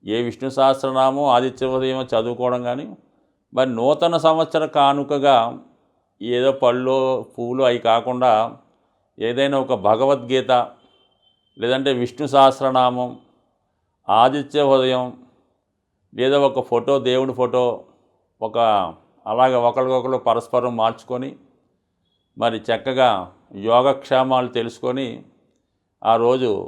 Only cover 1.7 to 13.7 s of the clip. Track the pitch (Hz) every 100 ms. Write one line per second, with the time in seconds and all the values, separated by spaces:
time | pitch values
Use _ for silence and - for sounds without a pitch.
1.7 | 131 131 131 127 113 113 120 123 123 123
2.7 | 123 185 190 _ _ _ _ _ - 131
3.7 | 117 123 151 170 165 160 160 160 160 156
4.7 | 151 139 143 139 143 143 131 113 123 -
5.7 | _ _ _ _ _ 113 123 131 135 123
6.7 | 123 127 135 131 127 113 - 120 127 131
7.7 | 120 117 117 117 127 127 107 113 120 _
8.7 | _ _ _ _ - 113 120 139 139 131
9.7 | 120 98 110 135 139 120 131 120 123 117
10.7 | - _ _ _ _ _ _ _ - 117
11.7 | 131 135 127 120 - 147 139 135 131 135
12.7 | 131 127 123 123 - _ _ _ _ _